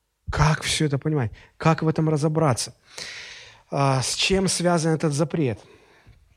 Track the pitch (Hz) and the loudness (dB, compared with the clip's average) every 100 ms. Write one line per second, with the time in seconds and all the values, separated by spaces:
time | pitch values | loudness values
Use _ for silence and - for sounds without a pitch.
0 | _ _ - - 151 156 - - 151 135 | _ _ -6 2 2 2 -2 -2 0 0
1 | 156 151 117 - - - 160 160 160 156 | 0 0 -2 -6 -20 0 2 2 0 2
2 | 156 151 156 156 151 117 - - _ - | 0 2 0 2 2 0 -4 -10 _ -16
3 | - - - - - - - 151 139 131 | -14 -14 -16 -18 -20 -20 -8 0 0 0
4 | - - - 190 190 - 175 175 160 160 | -2 -2 0 2 0 0 0 2 0 0
5 | 160 143 165 170 131 101 - - _ _ | 0 0 -2 0 0 -2 -10 -20 _ _
6 | - - _ | -20 -20 _